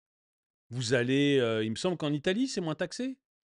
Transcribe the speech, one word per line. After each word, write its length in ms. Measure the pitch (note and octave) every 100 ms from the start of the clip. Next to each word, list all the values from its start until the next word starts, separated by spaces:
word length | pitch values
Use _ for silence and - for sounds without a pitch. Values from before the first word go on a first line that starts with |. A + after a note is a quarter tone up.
| _ _ _ _ _ _ -
vous 260 | A#2+ A#2
allez, 440 | B2+ B2 C3+ C#3+ C#3
euh, 240 | A#2 A2
il 60 | A2
me 60 | A2
semble 200 | F#3 E3+
qu'en 160 | D3+
Italie, 340 | D3 E3 F#3+ C4
c'est 140 | G#3+
moins 160 | E3 D#3
taxé. 420 | F3+ - B3+ C4 _ _